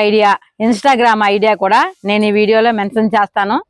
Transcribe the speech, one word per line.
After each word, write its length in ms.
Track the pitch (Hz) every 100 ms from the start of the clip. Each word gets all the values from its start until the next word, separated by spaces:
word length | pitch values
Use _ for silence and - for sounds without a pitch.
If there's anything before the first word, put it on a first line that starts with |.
| 208
ఐడియా, 220 | 214 208 190 _ - 220
Instagram 520 | 208 277 254 240 214 208
ఐడియా 200 | 202 220 208
కూడా 180 | 190 226 349 370 190
నేను 160 | 208 214
ఈ 60 | 208
వీడియోలో 320 | 214 220 233 220
మెన్షన్ 340 | 202 220 220 214
చేస్తాను. 420 | 202 220 196 262 -